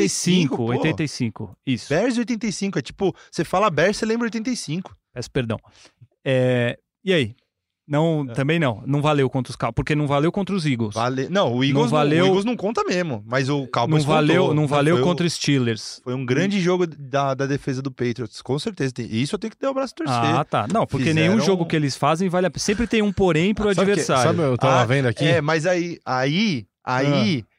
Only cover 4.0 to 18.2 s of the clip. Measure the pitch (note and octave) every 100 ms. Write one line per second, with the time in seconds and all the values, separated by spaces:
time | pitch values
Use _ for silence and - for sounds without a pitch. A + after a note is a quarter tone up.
4 | A3 A#3 A#3 A3+ A3+ A#3+ - E3+ - -
5 | _ B2 - C#3 A#2 G#2+ _ _ - _
6 | - _ C3 C3 B2+ B2 A#2+ - _ _
7 | F#3 F3 G#2+ - _ _ _ _ - D3
8 | E3 D#3 C3+ A#2 C#3 E3+ C#3 G2+ C3+ C#3+
9 | D3 D3 C3 C3 B2 - A#2 A#2+ C#3+ D3+
10 | C#3+ C#3+ D#3+ G3+ F3+ G3 D3+ A#2 G#2+ G#2+
11 | B2 C3 C3+ F#3+ D3+ B2 C3+ C3 A#3+ D3+
12 | D3 D#3+ F#3+ F#3+ G#3+ A#3+ F#3+ D#4 G#4 F3+
13 | E3+ G#2+ A2+ C3 C3+ C#3+ C3+ B2+ A#2+ D#3
14 | C#3+ D#3 D3+ - - D3+ D3 C#3+ C#3+ F3
15 | C#3+ F3 E3+ - - C#3 A#2 G#2+ - -
16 | B2+ B2+ B2 C3+ G3 G3+ E3+ F3+ F3 D3
17 | C3+ C#3 C#3 C3 C#3 C#3 - C3 C#3 -
18 | B2 A#2